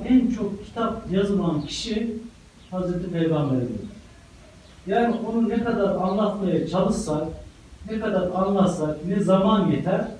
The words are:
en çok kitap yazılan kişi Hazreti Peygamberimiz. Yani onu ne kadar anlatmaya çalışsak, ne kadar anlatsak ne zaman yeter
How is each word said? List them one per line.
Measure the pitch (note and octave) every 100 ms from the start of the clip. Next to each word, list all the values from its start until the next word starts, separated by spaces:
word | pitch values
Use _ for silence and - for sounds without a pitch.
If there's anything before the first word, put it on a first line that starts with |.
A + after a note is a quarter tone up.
| A#3+
en | B3+ -
çok | - G3+ - -
kitap | A#3 A3+ - -
yazılan | F#3+ G3 F#3+ E3 D3
kişi | - - A3+ G#3+ A#3 G#3 - - - - -
Hazreti | F#3 F3+ F3 F3
Peygamberimiz. | E3 E3 D3+ C#3 B2+ A#2 G#2 - - - - - - - - - - F3+
Yani | G#3+ A#3+ G#3+ A3+
onu | A#3 G#3
ne | A#3
kadar | A#3 G3+ F#3+ E3+
anlatmaya | F#3+ G3+ G3+ - F#3 E3 -
çalışsak, | F3 G3+ - - D3+ E3 - - - - - G#3
ne | A3
kadar | G#3 F#3+ F3+ F3+
anlatsak | G3 G3 E3+ E3 D3+ D3+ F3
ne | G3+
zaman | D#3+ F#3+ G#3 G#3 E3
yeter | C3+ F3 - - -